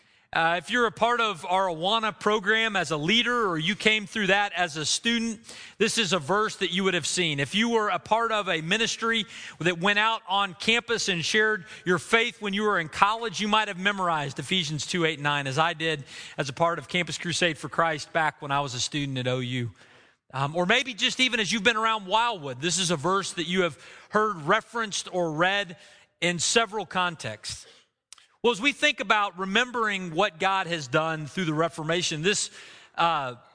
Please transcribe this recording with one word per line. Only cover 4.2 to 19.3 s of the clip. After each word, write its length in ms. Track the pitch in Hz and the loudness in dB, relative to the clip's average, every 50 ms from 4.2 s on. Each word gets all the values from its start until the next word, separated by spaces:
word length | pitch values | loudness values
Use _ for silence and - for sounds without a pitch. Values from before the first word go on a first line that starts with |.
| 202 180 | 2 4
that 240 | 196 202 208 202 | 4 4 2 0
as 240 | 165 170 180 165 139 | 0 -2 -2 -2 -2
a 100 | 160 147 | -4 -2
student, 540 | - - - - 233 233 233 226 233 214 214 - - - - - - - - | -2 -2 -2 0 0 0 0 0 -2 -4 -8 -12 -18 -20 -20 -20 -10 -2 0
this 200 | 208 214 - 233 | 0 2 2 2
is 140 | 220 160 | 0 2
a 80 | 185 175 | 0 0
verse 380 | 139 131 190 208 214 202 - - | 0 2 2 2 2 0 -2 -4
that 140 | 196 170 | -4 -2
you 120 | 175 185 196 | 0 0 0
would 100 | 190 180 | 2 2
have 140 | 170 139 - | 0 0 -2
seen. 320 | - 180 180 160 147 139 | -2 0 0 0 0 0
If 160 | 139 - - | -2 0 0
you 140 | 202 226 240 | 0 2 2
were 180 | 233 220 208 208 | 2 0 0 0
a 120 | 180 170 | -2 -4
part 340 | - - 208 226 233 226 220 | -2 0 0 2 2 2 0
of 160 | 208 196 185 | 0 0 0
a 100 | 175 160 | -2 -2
ministry 640 | 156 165 196 220 226 - - - 233 226 226 220 202 - - - - - - - | -2 0 0 0 0 -2 -2 -2 -2 0 0 0 -2 -4 -8 -16 -16 -14 -8 -2
that 200 | 156 175 180 165 | 0 0 0 2
went 180 | 175 202 208 208 | 2 2 2 4
out 260 | 214 226 226 214 - - | 2 2 0 -2 -2 -2
on 260 | 190 196 202 190 165 | 0 0 0 0 -4
campus 520 | - - 220 226 240 - - 233 196 - 202 | -2 0 2 2 2 2 -2 -2 -2 -2 -2
and 160 | 185 165 147 | -2 -2 -2
shared 400 | - - 214 214 214 214 202 160 - - - - | 0 2 2 4 2 2 -2 -6 -12 -18 -6 -2
your 140 | 175 180 160 | 0 0 0
faith 420 | - - 220 226 233 240 - - | 2 2 2 4 4 2 -2 -6
when 120 | 208 202 190 | -6 -4 -2
you 100 | 202 214 | 0 0
were 140 | 208 202 180 | 2 2 0
in 120 | 160 151 | -2 -4
college, 500 | - - 196 202 226 233 233 220 165 143 | 2 4 4 4 4 2 -4 -6 -4 -2
you 80 | 208 208 | 0 2
might 220 | 208 214 214 208 | 2 2 2 2
have 100 | 190 175 | -2 -2
memorized 580 | 185 202 208 196 185 175 165 151 143 139 - - | -2 -2 0 0 0 0 0 0 -2 -4 -6 -6
Ephesians 480 | 147 - 185 190 165 143 156 143 - | -4 -2 0 0 0 -2 -4 -6 -4
two, 200 | - - 180 165 | -4 -2 0 0
eight, 160 | 160 160 139 | 0 0 0
nine, 260 | 143 147 147 143 139 135 | 0 0 0 0 -2 0
as 100 | 131 151 | 0 2
I 140 | 160 170 170 | 2 2 0
did 300 | 151 160 165 156 143 131 - - - - - - - | -2 -2 -2 -2 -4 -6 -10 -16 -16 -16 -10 -6 -6
as 120 | 156 135 | -6 -4
a 40 | 131 | -2
part 260 | - 170 170 170 156 | 0 0 0 0 -2
of 100 | 135 - | -4 -2
Campus 280 | - 180 170 160 147 - | -2 -2 -2 -2 -6 -6
Crusade 400 | - 175 151 - 180 170 151 - | -6 -4 0 2 2 2 0 -2
for 120 | - 143 | -8 -4
Christ 420 | - - 170 165 156 147 - - | 0 2 2 2 0 -2 -6 -4
back 300 | - 165 156 151 - - | -2 0 0 0 -2 -4
when 100 | 151 139 | -4 -2
I 80 | 139 143 | -2 0
was 140 | 143 135 117 | -2 -2 -4
a 60 | 123 | -4
student 360 | - - - 147 143 139 135 127 | -4 -4 -4 -4 -4 -4 -4 -4
at 120 | 123 | -2
O 100 | 127 | -2